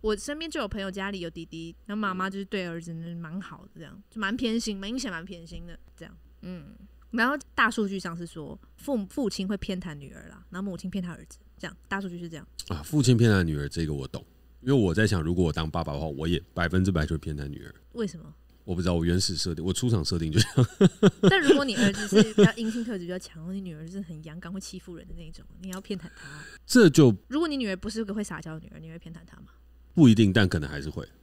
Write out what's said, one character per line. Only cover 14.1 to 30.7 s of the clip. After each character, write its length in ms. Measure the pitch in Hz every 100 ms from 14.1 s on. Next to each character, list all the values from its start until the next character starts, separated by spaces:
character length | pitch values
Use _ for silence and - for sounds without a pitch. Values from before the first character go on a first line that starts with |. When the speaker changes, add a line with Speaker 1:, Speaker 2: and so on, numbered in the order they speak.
| - - _ _ -
Speaker 2:
因 60 | 127
为 60 |
我 200 | 139 98
在 140 | 82 110
想， 140 | 98
如 120 | 78
果 120 | 87 85
我 60 |
当 180 | 76 80
爸 140 | 85
爸 100 | 80
的 60 | 73
话， 60 | 80
我 220 | 69 80
也 140 | 87 -
百 140 | - 85
分 160 | 90
之 80 | 92
百 140 | 85 76
就 100 | 80
会 20 |
偏 200 | 82 73
袒 100 | 71
女 160 | 71
儿。 100 | 58 - _
Speaker 1:
为 120 | 240 208
什 140 | 165
么？ 60 | 151 165 _ _ -
Speaker 2:
我 100 | -
不 60 |
知 60 | 90
道， 60 |
我 100 | 85
原 160 | 85 87
始 160 | 90 85
设 200 | 92 80
定， 100 | 85
我 80 |
出 160 | 92 127
厂 160 | 113 76
设 140 | 87
定 120 | 80
就 80 | 78
这 220 | - -
样。 80 | 123 - 196 - 202 -
Speaker 1:
<laughs> 60 | 196
但 140 | 381
如 140 | 294 302
果 100 | 269
你 100 | 214
儿 160 | 208
子 160 | 196 208
是 260 | 196 220
比 100 | -
较 100 | 214
阴 160 | 226 220
性 160 | 226 233
特 140 | 208
质 0 |
比 80 | 170
较 100 | 180
强， 260 | - 165
或 80 | 165
你 80 | 190
女 140 | 185
儿 140 | 151 160
是 120 | 190
很 220 | 175 160 156
阳 140 | 156
刚、 140 | 170
会 60 | 190
欺 180 | - 190
负 180 | - 170
人 80 | 180
的 60 | 170
那 60 |
一 80 | 160
种， 120 | - - -
你 100 | 185
要 120 | 185
偏 160 | 196 196
袒 60 |
她。 260 | - - - 147 - - -
Speaker 2:
这 200 | 254 196
就 280 | 143 135 98 _
Speaker 1:
如 120 | 269
果 80 | 330
你 100 | 285
女 100 | 226
儿 80 | 185
不 140 | 202
是 160 | 220 214
个 80 |
会 100 | 214
撒 160 | 208 156
娇 140 | 165
的 60 | 156
女 80 | -
儿， 120 | -
你 120 | 160
会 80 | 165
偏 120 | 165
袒 60 | 165 165
她 120 | -
吗？ 80 | - _ - - - -
Speaker 2:
不 120 | 139
一 60 |
定， 180 | 110 107
但 160 | 95 95
可 120 | 85
能 100 |
还 100 | 71